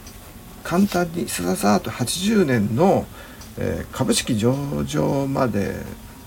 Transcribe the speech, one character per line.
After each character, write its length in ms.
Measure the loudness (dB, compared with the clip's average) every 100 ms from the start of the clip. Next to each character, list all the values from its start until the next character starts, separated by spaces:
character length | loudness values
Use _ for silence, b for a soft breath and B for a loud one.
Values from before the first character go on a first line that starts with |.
| -18 -18 -18 -18 -18 -14
簡 220 | -2 2 4
単 260 | 2 0
に 160 | -2 -4
さ 140 | -2
さ 120 | -2 2
さ 200 | 4 4
っ 60 |
と 100 | 2
八 320 | -4 -2 0
十 200 | 2 4
年 320 | 4 4 2 4
の、 300 | 6 4 0 B B B B -6
え 280 | -4 -4 -6
ー、 60 | -2
株 180 | 0
式 220 | 0 0 2
上 480 | 2 0 -2 -4
場 440 | -2 0 0 0 0
ま 200 | 0 0
で 280 | 0 -2 -4 -10 -12 -16 -18